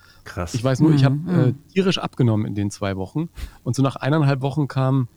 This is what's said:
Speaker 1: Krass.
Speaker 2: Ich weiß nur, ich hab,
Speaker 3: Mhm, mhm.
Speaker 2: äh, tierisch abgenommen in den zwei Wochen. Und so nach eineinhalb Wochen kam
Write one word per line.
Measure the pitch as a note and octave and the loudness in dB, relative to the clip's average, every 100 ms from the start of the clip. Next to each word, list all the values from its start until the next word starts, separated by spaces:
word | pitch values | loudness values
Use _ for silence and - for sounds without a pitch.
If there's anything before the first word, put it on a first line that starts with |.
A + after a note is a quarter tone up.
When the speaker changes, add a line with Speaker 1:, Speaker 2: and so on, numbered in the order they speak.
| - - - | -20 -20 -14
Speaker 1:
Krass. | - F2 | -10 -6
Speaker 2:
Ich | A2+ | -4
weiß | B2 B2+ | -2 2
nur, | D3+ | 4
ich | D3 C3+ | 6 4
hab, | |
Speaker 3:
Mhm, | C#3+ E3+ | 2 0
mhm. | F3 | 2
Speaker 2:
äh, | B2 - - | 2 0 -4
tierisch | F#3+ F#3+ - | -2 0 -2
abgenommen | - - B2 G#2+ G#2+ | -4 0 2 2 0
in | G#2 | -2
den | G2+ | -4
zwei | - G2 F#2+ | -4 -6 -4
Wochen. | F#2 D3 E3+ - - - | -6 -6 -8 -10 -16 -10
Und | - B2 | -6 0
so | |
nach | C3+ - | 0 0
eineinhalb | C3 D#3+ C#3 C#3 | 0 2 2 0
Wochen | C3+ C#3 C#3 | -2 -2 -4
kam | C3+ C3 C3+ A#2+ | 0 0 0 -2